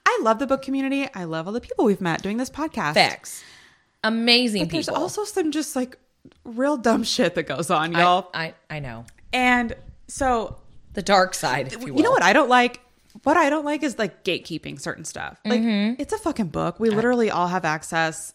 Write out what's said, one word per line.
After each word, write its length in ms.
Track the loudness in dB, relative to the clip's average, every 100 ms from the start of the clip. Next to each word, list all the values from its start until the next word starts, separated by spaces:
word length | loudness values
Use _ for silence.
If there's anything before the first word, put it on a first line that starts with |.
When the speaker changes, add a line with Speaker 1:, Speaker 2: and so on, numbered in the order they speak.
Speaker 1:
I 140 | 0 2
love 200 | 2 0
the 80 | 0
book 120 | -2
community. 480 | -2 -4 -2 -2 -4
I 100 | -8
love 220 | -8 -6 -6
all 60 |
the 80 | -8
people 240 | -8 0
we've 160 | 2 2
met 220 | 0 -4
doing 160 | -4 -4
this 120 | -6
podcast. 440 | -6 -8 -4 0
Speaker 2:
Facts. 500 | 2 2 0 -12 -18 -18 -20 -20 _ _ _
Amazing 640 | -4 0 4 4 4 0
Speaker 1:
But 80 | -2
there's 140 | -2 -4
Speaker 2:
people. 140 | -4
Speaker 1:
also 220 | -4 -4
some 300 | -6 -2 -2
just, 240 | -2 -4 -4
like, 200 | -6 -8 _ _ -20 _
real 320 | -12 -2 0 2
dumb 280 | 2 2
shit 320 | 0 0 0 0
that 80 |
goes 260 | -6 -4 0
on, 240 | 0 2
Speaker 2:
I, 60 | 4
Speaker 1:
y'all. 280 | 4 4 0
Speaker 2:
I, 200 | -8 -8 -10 -14
I 120 | -12
know. 240 | -10 -12 -16 -20 -6
Speaker 1:
And 420 | 0 4 2 0 -6 -16 -20 -14
so 480 | -2 0 0 -2 -10 -18 -20 -14
Speaker 2:
The 80 | -8
dark 320 | 2 4 4
side, 340 | 0 -2 -2 -4
if 60 | -8 -4
you 60 |
will. 60 | 2
Speaker 1:
You 40 |
know 80 | 4
what 140 | 4
I 80 | 6
don't 160 | 6 6
like? 320 | 6 4 0 _ _ _ -6
What 140 | 2 4
I 120 | 4
don't 160 | 2
like 200 | -2 -2
is, 120 | -2 -2
like, 280 | -4 -4
gatekeeping 560 | -4 -4 -4 -10 -10 -12
certain 240 | -10 -10
stuff. 340 | -10 -12 -12 -8
Like, 160 | -2 0
Speaker 2:
Mm-hmm. 400 | 2 0 0 -2
Speaker 1:
it's 100 | -6
a 60 | -4
fucking 300 | -4 -2 -4
book. 320 | -2 -4 0
We 100 | 0
Speaker 2:
I 60 | 2
Speaker 1:
literally 340 | 2 2 2
all 160 | 0 0
have 180 | -2
access. 680 | -2 -4 -4 -2 -2 -4 -14